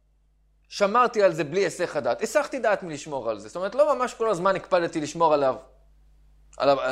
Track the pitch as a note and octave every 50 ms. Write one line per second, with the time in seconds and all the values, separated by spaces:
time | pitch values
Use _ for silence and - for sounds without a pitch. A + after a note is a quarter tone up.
0 | _ _ _ _ _ _ _ _ _ _ _ _ _ _ - - G#3 F#3+ G#3 A#3+
1 | B3 A3+ A3+ A3 G3+ F#3 E3 D3+ E3 C#3 D#3 F#3+ G3 E3 - - F3 E3 - D#3
2 | A#2+ B2 A#2 - - - - D4+ D4 - - C4+ A3 A3+ G3+ F#3 G3 E3+ D3+ C#3
3 | - D#3 D3 C3+ A2 A2+ A2 G2+ G2+ G#2+ - F3 F#3 G3+ G3 C4+ D4 D#4 C#4 B3
4 | B3+ A#3 - - A3+ A3+ G#3 E3 F3+ G3 F#3+ E3+ - - F#3+ F3+ E3+ E3 - E3
5 | D3+ C#3 - E3+ E3 D#3 D3+ D3 C#3+ C3 B2 - - - _ _ _ _ _ _
6 | _ _ _ _ _ _ _ _ _ _ - - - C#3 C#3 C3+ B2+ B2+